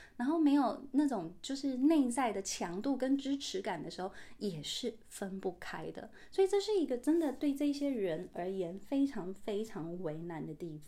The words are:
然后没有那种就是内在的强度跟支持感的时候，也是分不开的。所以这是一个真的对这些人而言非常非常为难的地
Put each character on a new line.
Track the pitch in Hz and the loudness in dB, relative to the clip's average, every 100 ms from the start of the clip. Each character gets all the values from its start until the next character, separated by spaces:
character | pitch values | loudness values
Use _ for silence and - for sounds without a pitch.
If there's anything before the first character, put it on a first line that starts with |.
| - - | -14 -4
然 | 247 | 0
后 | 330 | 4
没 | 294 | 6
有 | 285 247 - - | 6 4 0 -2
那 | 262 294 | 2 2
种 | 220 165 - | 2 -4 -8
就 | - 269 | -8 -4
是 | 277 254 | -2 4
内 | 285 320 247 | 6 6 6
在 | 240 247 | 2 0
的 | 196 | 0
强 | 196 - 180 180 | -4 -4 -4 -2
度 | 269 269 | 0 0
跟 | 262 269 | 2 2
支 | 269 277 | 2 -2
持 | - 190 | -2 -4
感 | 208 170 | -4 -4
的 | 156 | -6
时 | 180 | -6
候， | 185 - - - | -8 -8 -14 -6
也 | 202 160 | -4 -4
是 | 147 - 247 - - | -6 -4 -4 -6 -10
分 | - 196 190 | -8 -6 -4
不 | 190 | -4
开 | - - 170 160 | -6 -8 -8 -8
的。 | - - - - | -10 -12 -16 -4
所 | - | 2
以 | 381 | 4
这 | 403 | 4
是 | 403 403 | 4 2
一 | 294 | 2
个 | 240 | 2
真 | 294 339 | 4 4
的 | 302 | 4
对 | 254 294 277 | 0 0 2
这 | 294 | 0
些 | 277 285 | 2 0
人 | 247 190 160 180 | 0 0 0 -4
而 | 190 180 | -6 -4
言 | 190 170 190 | -2 -4 -6
非 | - 277 277 | -2 2 2
常 | 214 175 | 0 -6
非 | 196 - 202 | -6 -4 -4
常 | 226 190 165 175 | -4 -6 -6 -4
为 | 175 156 | -4 -4
难 | 170 160 160 | -6 -6 -8
的 | |
地 | 160 175 151 | -8 -10 -10